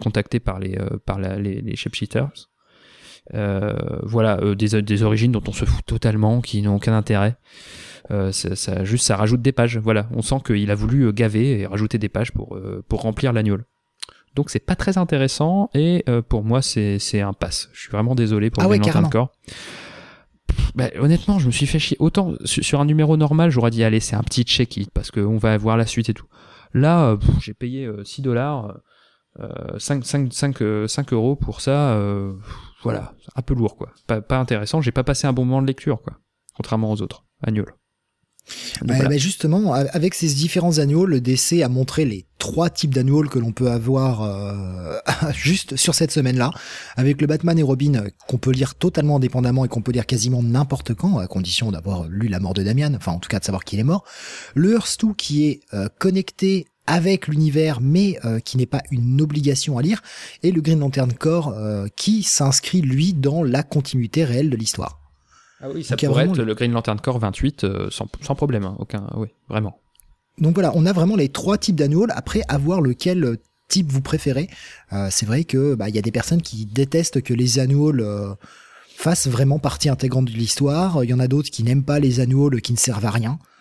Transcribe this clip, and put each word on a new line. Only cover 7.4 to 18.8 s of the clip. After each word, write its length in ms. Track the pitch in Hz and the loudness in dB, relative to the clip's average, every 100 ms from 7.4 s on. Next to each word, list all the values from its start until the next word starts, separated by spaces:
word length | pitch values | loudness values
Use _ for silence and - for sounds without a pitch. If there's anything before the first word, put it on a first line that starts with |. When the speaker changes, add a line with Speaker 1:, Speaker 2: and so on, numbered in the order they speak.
| _ - - - - - - | _ -20 -20 -20 -20 -18 -6
Speaker 1:
Euh, 180 | 101 95 | -2 -2
ça, 240 | 98 87 | -2 -4
ça, 300 | 92 - 92 | -6 -4 -2
juste, 200 | 98 120 | 0 0
ça 120 | - 98 | 0 2
rajoute 260 | 107 123 | 2 2
des 80 | 123 | 2
pages. 280 | 127 117 117 | 2 0 0
Voilà, 300 | 110 110 110 | 0 0 0
on 100 | 113 | -4
sent 140 | - 135 - | -2 -2 0
qu'il 240 | 104 101 | 0 2
a 60 | 104 | 0
voulu, 320 | 110 135 123 | 2 2 2
euh, 40 | |
gaver 460 | 101 113 107 131 113 | 2 2 2 2 0
et 80 | 95 | -2
rajouter 320 | 101 110 113 | -2 -2 -2
des 100 | 104 | -2
pages 220 | - 117 | -2 -4
pour, 240 | - 101 | -4 -8
euh, 300 | 95 98 98 - | -10 -10 -10 -4
pour 140 | 110 | -4
remplir 300 | 113 110 135 | -2 -2 0
l'annual. 320 | 113 107 101 - _ _ - - - _ - | 2 2 0 -4 _ _ -18 -18 -18 _ -4
Donc 120 | 139 | -2
c'est 120 | 104 | -2
pas 160 | - 180 | -2 -2
très 200 | - 185 | 0 0
intéressant 720 | 170 143 135 - 156 190 202 | 2 2 2 2 2 2 0
et, 300 | 139 160 175 - | 2 2 2 2
euh, 140 | 120 | 0
pour 220 | 117 113 | 2 0
moi 180 | 107 123 | 2 0
c'est, 380 | 131 117 104 101 | 0 0 0 0
c'est 200 | - 104 | 0 -2
un 120 | 101 | -2
pass. 360 | 95 90 - - | -4 -6 -6 -10
Je 80 | - | -14
suis 100 | - | -8
vraiment 240 | 104 113 | -2 0
désolé 360 | 127 110 107 110 | 2 2 2 0
pour 120 | - | 2
Speaker 2:
Ah 60 | 190 | 4
ouais, 100 | |
Speaker 1:
Green 140 | 202 | 4